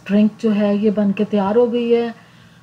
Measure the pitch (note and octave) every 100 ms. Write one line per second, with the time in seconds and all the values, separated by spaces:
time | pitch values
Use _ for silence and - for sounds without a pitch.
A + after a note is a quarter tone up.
0 | - G#3 G#3+ - A3+ G3+ G#3 G3+ G#3+ G3+
1 | G#3 G3 G#3 G#3 G3 A3+ B3 A#3+ A#3 A#3
2 | A#3 A3 - _ - -